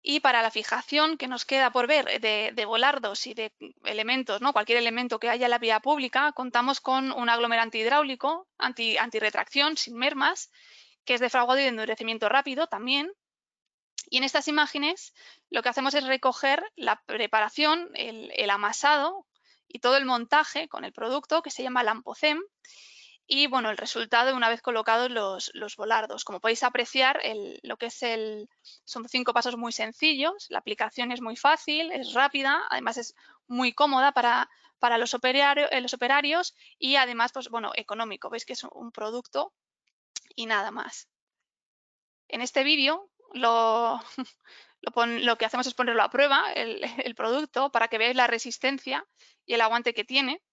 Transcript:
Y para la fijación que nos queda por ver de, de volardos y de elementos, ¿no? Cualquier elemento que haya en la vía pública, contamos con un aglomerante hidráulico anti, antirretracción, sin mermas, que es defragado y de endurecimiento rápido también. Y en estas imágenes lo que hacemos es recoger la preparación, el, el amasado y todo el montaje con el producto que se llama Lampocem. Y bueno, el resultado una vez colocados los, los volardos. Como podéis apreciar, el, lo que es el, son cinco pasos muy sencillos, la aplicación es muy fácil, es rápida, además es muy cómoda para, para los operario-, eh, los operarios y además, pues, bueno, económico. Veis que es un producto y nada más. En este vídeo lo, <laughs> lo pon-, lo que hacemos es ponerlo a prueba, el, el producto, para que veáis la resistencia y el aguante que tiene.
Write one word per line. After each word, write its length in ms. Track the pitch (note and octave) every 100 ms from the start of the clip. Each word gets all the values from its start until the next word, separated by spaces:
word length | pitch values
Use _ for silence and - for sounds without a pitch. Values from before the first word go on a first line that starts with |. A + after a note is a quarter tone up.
| -
Y 120 | D4
para 240 | C#4 A#3+
la 80 | A3+
fijación 640 | G#3+ G#3+ A#3+ - C#4+ D#4 D#4+
que 100 | C4
nos 180 | B3 -
queda 260 | C4+ B3+
por 160 | B3 A#3+
ver 340 | - - C4
de, 300 | A3 G#3+ A3
de 120 | A3+ G#3
volardos 600 | A#3 C4 C#4 A3 G3+ B3+
y 80 |
de 180 | A3+ A3 _ G#3+ _ G3+
elementos, 540 | G#3+ A3 C4 A#3+ A#3+
¿no? 140 | B3+
Cualquier 240 | C4+ G#3+ A#3+
elemento 420 | A#3 A3+ B3 A3
que 100 | A#3
haya 180 | A#3+ B3
en 20 |
la 80 | A#3+
vía 220 | A3+ G#3+
pública, 520 | C4 D4 B3+ C4+ D4
contamos 460 | C#4+ B3+ A#3 B3 C4+
con 320 | - C4 C4+
un 160 | B3+ A#3+
aglomerante 520 | A#3 A#3 A#3 A3+ A3+
hidráulico 680 | A3 C#4+ C#4+ B3+ C#4 E4 F#4+ _
anti, 380 | B3+ A#3+ A3+ G#3+
antirretracción, 800 | A3+ A3 G#3+ - G#3 C#4 D4 D#4
sin 180 | - A#3
mermas, 560 | C4 C#4+ C#4+ F4+ - _ - - - _ -
que 100 | B3
es 60 |
defragado 360 | B3 B3+ A#3+ C4
y 60 |
de 60 | C4+
endurecimiento 600 | A3+ A3 A3 A3+ A3+ G#3+
rápido 380 | C4 C#4 C4 E4
también. 440 | G3+ A#3+ C#4 D#4+ G4+ _ _ _ _ _ _ _ - -
Y 100 | C4
en 80 | C4+
estas 220 | D4 D4
imágenes 640 | D4 D4 D4 D4 F#4+ - _ - - _
lo 140 | B3
que 60 | B3
hacemos 260 | A#3+ C4 C#4+
es 80 |
recoger 600 | C4 C4 C4 - C4+ D4 G4+ -
la 260 | - G#3+ -
preparación, 800 | A3 G#3+ A3 G#3+ - D4+ E4 F4 -
el, 360 | A#3 A3+ - -
el 160 | G#3
amasado 760 | G3+ G#3 A3 C#4 D4+ D4+ G4 _ _ _ _ _
y 120 | A#3+
todo 180 | B3 C4+
el 80 | C4
montaje 640 | A#3+ A#3 D4 D4+ C#4+ D#4+
con 180 | - -
el 80 |
producto 480 | - A3+ C#4 - D#4
que 80 | D4+
se 140 | -
llama 180 | B3+ B3
Lampocem. 580 | A3 A3 - G#3+ D4+ D4+ G4 _ - - - - - _ _
Y 200 | C4 C#4+
bueno, 240 | B3+ A3
el 60 | G#3
resultado 580 | - A3+ A3+ A#3+ B3+ C4
una 140 | A3+
vez 120 | A#3
colocados 480 | - A3+ A3 A3+ B3
los, 400 | A#3 G3 F#3+ - -
los 220 | G#3 -
volardos. 460 | G#3 A3+ G#3+ G#3
Como 160 | - F#3
podéis 220 | A3+ A#3
apreciar, 580 | B3 B3 A#3 C4 C4 C#4+
el, 360 | - A3 G3 -
lo 120 | - A3+
que 100 | A#3
es 160 | -
el, 440 | A#3+ A3+ A3 G#3+ G#3+ _ - -
son 260 | - B3 A#3
cinco 240 | B3+ B3
pasos 240 | A#3 B3 A#3+
muy 140 | A#3
sencillos, 760 | - A3 - D#4 C#4 D4+ G4+ -
la 100 | -
aplicación 520 | - G#3 A3 - A#3+
es 100 | A#3+
muy 140 | A3+ A#3
fácil, 560 | C#4 D#4 - D4+ E4
es 220 | C#4 B3+
rápida, 480 | A#3+ C#4 C#4 C4+ D#4 -
además 280 | A3 A#3 A#3
es 180 | A3+ _ - _ _
muy 260 | B3 B3+
cómoda 380 | - D4 C4+ C#4
para, 360 | C4+ A#3+ A#3+ A#3+ _ _ _
para 220 | A#3+ A#3
los 160 | A#3 B3
operario-, 520 | B3+ C4 C#4+ C#4+ C#4+
eh, 100 | C4
los 140 | B3 B3
operarios 580 | B3 C#4+ C#4+ E4 F4+ _ - _
y 200 | C4 C#4
además, 340 | B3+ A#3 A#3+
pues, 180 | C4+ B3
bueno, 220 | A#3 G#3
económico. 560 | - A3 G3+ A3+ G3 -
Veis 160 | A3+ -
que 80 |
es 100 | B3+
un 280 | - - A#3
producto 600 | - G#3+ A#3+ - C#4 F4+ _ _ _ _ _ _ - _ -
y 100 | A3+
nada 240 | G#3+ G#3
más. 400 | G#3 - - - _ _ _ _ _ _ _ _ _ _ _ _
En 140 | A#3
este 220 | B3 C#4+
vídeo 460 | C4+ D4+ C4+ E4+ G4+ _ _
lo, 640 | B3+ A#3+ A#3 A3+ A3 A#3 A#3+ - -
<laughs> 200 | B3 _ _ - - _
lo 100 | -
pon-, 340 | A#3+ A#3 A#3 A#3+
lo 100 | A#3
que 60 | A3
hacemos 200 | B3 B3+
es 80 |
ponerlo 300 | A#3+ B3 A#3
a 80 | A#3
prueba, 420 | C4+ C#4+ C#4 F#4
el, 260 | - A3+ - A#3+ A#3+
el 120 | B3+ A3+
producto, 560 | A3 C4 D4+ C4+ C4+
para 160 | A#3 A#3
que 100 | A3+
veáis 180 | A3+ B3+
la 120 | A#3+
resistencia 760 | A#3 B3 - C4+ C#4 - C4+ G4 _ - _ -
y 80 | A#3
el 60 |
aguante 340 | A3 A#3 A#3 A#3
que 80 |
tiene. 400 | G#3+ C4 C4 E4 _